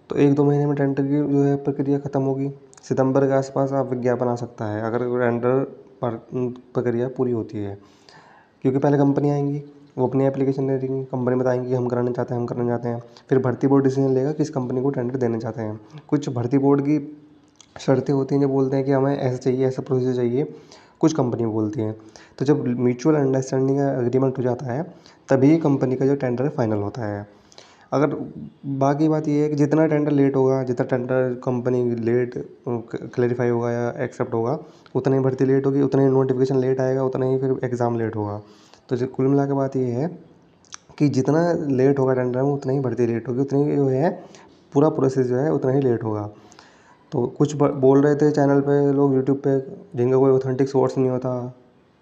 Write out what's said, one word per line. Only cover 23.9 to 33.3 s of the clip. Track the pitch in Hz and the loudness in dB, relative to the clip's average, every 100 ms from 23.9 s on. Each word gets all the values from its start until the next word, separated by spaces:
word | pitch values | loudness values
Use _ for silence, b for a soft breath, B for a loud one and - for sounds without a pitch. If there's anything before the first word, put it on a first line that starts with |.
| 135 | 0
agreement | 120 131 135 131 | 0 2 0 0
हो | |
जाता | 123 123 135 | -2 -2 -4
है, | 127 185 B B B - | -6 -8 B B B 0
तभी | 135 135 165 | 4 4 4
company | 160 135 127 127 | 2 0 0 0
का | 135 | 0
जो | 139 | 0
tender | 131 120 | -2 -2
है | 143 | -2
फाइनल | 151 113 104 | -2 -2 -2
होता | 101 127 | -4 -6
है। | 107 101 104 B B B B B B | -6 -6 -10 B B B B B B
अगर | 131 147 147 123 - 147 - 143 | -2 0 -2 -10 -12 -16 -12 -8
बाकी | 135 139 147 156 | 0 0 2 0
बात | 156 151 | 0 0
ये | 147 | 0
है | 151 | 0
कि | 147 | 0
जितना | 147 156 160 | 2 2 2
tender | 151 147 | 2 2
late | 143 139 139 | 2 2 2
होगा, | 131 131 | 2 2
जितना | 127 123 135 | -2 -4 -2
tender | 127 123 131 127 123 131 | -2 0 0 0 -2 -4
company | 123 127 123 120 113 | -2 0 0 0 -2
late, | 113 120 123 - | 0 0 0 -6
अ, | - - - 120 110 - 120 | -12 -12 -8 -8 -8 -12 -6
clarify | 127 123 | -2 0